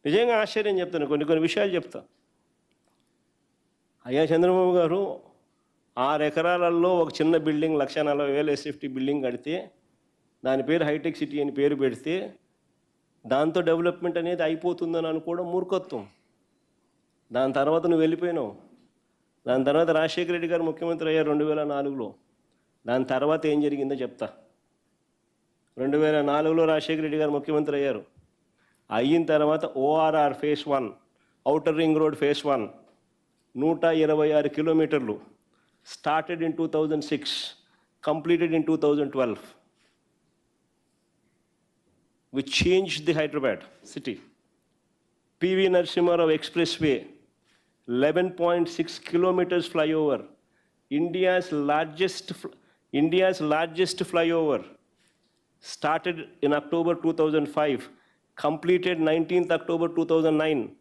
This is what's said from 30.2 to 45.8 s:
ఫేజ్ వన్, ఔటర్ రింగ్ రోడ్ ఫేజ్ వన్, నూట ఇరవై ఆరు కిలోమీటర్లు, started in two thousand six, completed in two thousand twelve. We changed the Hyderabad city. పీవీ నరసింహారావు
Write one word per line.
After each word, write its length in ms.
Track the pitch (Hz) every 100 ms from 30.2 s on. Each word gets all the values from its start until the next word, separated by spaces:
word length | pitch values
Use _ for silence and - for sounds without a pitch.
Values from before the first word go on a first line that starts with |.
| 147 135
ఫేజ్ 220 | 147 147 151
వన్, 140 | 139 110 - _ _ _ _ -
ఔటర్ 320 | 156 160 156
రింగ్ 180 | 160 156
రోడ్ 160 | 156 151
ఫేజ్ 200 | 147 147 147
వన్, 160 | 131 101 - _ _ _ _ _ _ _ 123
నూట 280 | 156 160 165 160
ఇరవై 240 | 156 156 151 151
ఆరు 100 | 143 147
కిలోమీటర్లు, 580 | 160 160 156 151 117 104 - _ _ _ _ _ -
started 460 | - 156 156 156 170 165
in 40 | 160
two 100 | 160
thousand 280 | 156 156 151 147
six, 100 | 147 - - - - _ _ _ _
completed 480 | - 156 165 170 170 160
in 60 | 156
two 80 | 156
thousand 260 | 151 147 139 139
twelve. 260 | 123 101 - - _ _ _ _ _ _ _ _ _ _ _ _ _ _ _ _ _ _ _ _ _ _ _ _ _ _ _
We 80 | 135 135 -
changed 420 | 175 185 190 147 151
the 60 | 160
Hyderabad 420 | 151 151 131 92 - - -
city. 220 | - 127 101 - _ _ _ _ _ _ _ _ _ _ _
పీవీ 240 | 180 185 190
నరసింహారావు 580 | 180